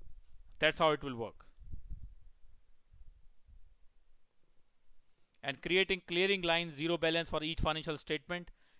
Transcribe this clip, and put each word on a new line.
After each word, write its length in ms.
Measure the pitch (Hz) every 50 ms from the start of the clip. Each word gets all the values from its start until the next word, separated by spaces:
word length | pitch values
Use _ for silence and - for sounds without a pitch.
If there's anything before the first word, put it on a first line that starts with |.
| - - - - - - - - - - -
That's 220 | - 151 156 156 -
how 120 | 165 156
it 120 | 151 139 147
will 120 | 139 123
work. 300 | 117 113 98 - - - - - - - - - - - - - - - - - - - - - - - - - - - - - - - _ - - - - - - - - - - - - - - - - - - - - - - - - - - - - _ - - _ _ - - - _ - - - - - - - - _ - _ _ - -
And 180 | 139 135 -
creating 420 | - 165 175 190 190 185 190 180 -
clearing 340 | - 170 175 190 196 202 185
line 300 | 175 170 165 170 170 165
zero 260 | 147 135 156 165 175
balance 320 | 156 165 160 160 165 165 -
for 140 | 170 151 151
each 160 | 160 160 -
financial 380 | - 160 156 156 147 165 151
statement, 540 | 135 - - 151 147 - - 175 175 175 - - _ - _ -